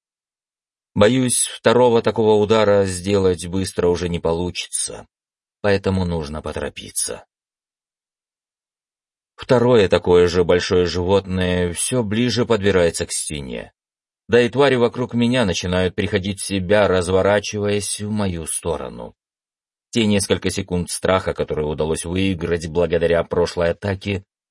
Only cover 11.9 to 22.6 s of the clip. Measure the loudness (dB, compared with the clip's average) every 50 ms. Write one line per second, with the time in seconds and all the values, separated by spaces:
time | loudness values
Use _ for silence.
11.9 | -2 -2 -2 -2 -2 0 0 0 0 0 0 0 0 0 2 2 4 4 4 2
12.9 | 2 -2 -6 -6 -6 -8 -6 -6 -8 -10 -10 -10 -10 -12 -12 -14 _ _ _ _
13.9 | _ _ _ _ _ _ _ 0 2 2 2 2 2 2 2 4 4 4 2 0
14.9 | 0 -2 -6 -4 -2 0 0 2 2 2 2 0 0 -2 -2 -2 -2 0 0 -2
15.9 | -2 -2 -4 -2 -2 -2 -2 -4 -8 -8 -8 -6 -4 -4 0 2 2 4 4 4
16.9 | 2 0 0 0 0 2 2 4 2 2 0 -2 -6 -4 -2 -2 -2 -2 -4 -6
17.9 | -8 -8 -6 -6 -4 -4 -4 -4 -4 -6 -8 -8 -10 -8 -4 -4 -6 -4 -6 -10
18.9 | -12 -14 -16 -16 -16 _ _ _ _ _ _ _ _ _ _ _ _ _ _ _
19.9 | -2 0 2 2 2 2 2 0 -2 -2 -2 -4 -4 -4 -6 -4 -4 -4 -4 -4
20.9 | -8 -6 -2 0 0 0 0 -2 -4 -4 -4 -4 -4 -4 -4 -4 -2 -4 -2 -2
21.9 | -2 -4 -4 -4 -2 -2 0 0 -2 -2 -2 -4 -4 -4